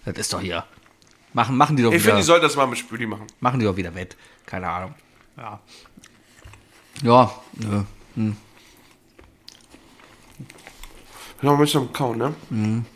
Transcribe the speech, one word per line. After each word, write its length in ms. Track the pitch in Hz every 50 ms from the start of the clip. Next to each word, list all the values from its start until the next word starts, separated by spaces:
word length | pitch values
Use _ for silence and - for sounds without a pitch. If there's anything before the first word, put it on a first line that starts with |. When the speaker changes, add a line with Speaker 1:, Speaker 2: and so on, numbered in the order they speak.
| -
Speaker 1:
Das 120 | 104 87
ist 160 | - - -
doch 80 | - 87
hier. 240 | 95 92 87 85 - - - - _ _ _ _ _ _ _ _ _ _ -
Machen, 220 | 123 113 110 131
machen 200 | 127 147 143 156
die 60 | 131
doch 80 | 117 117
Speaker 2:
Ich 60 | -
Speaker 1:
wieder. 80 | - 104
Speaker 2:
finde, 160 | 107 104 101
die 60 | 95
sollten 180 | 156 170 170 160
das 120 | 147 143
mal 100 | 143 135 127
mit 100 | 120 117
Spüli 280 | - - 110 117 120
machen. 200 | 107 101 104 107 107 _ _
Speaker 1:
Machen 180 | 127 123 127 131
die 80 | 110
doch 100 | 101 92
wieder 180 | 98 90 85 82
wett. 220 | 87 92 - - _ - - - _ _
Keine 220 | - - 95 92 87
Ahnung. 260 | 85 90 92 92 - _ _ _ _ _ _ _ _
Ja. 240 | 139 120 107 104 101 _ _ - - - - _ - - - _ _ _ _ _ - _ - - - _ _ _ - _ _ - -
Ja, 320 | - 117 120 127 123 104 - - - - -
nö. 280 | - 110 107 104 101 98 - - - - - -
Hm. 220 | 117 110 107 104 - - _ _ - - - _ - _ _ _ _ _ _ _ - - _ _ _ _ - - - - _ - _ _ - _ - - - - _ - - - - - - - - - - - - - - - - - - - - - - - -
Speaker 2:
Ja, 80 | 135 143
ein 60 | 143 143
bisschen 220 | 147 147 156 147
am 100 | 127 117
Kauen, 260 | - - 139 120 113 113
ne? 160 | 117 143 156 - - -
Speaker 1:
Mhm. 340 | - 110 107 107 110 120 113 - -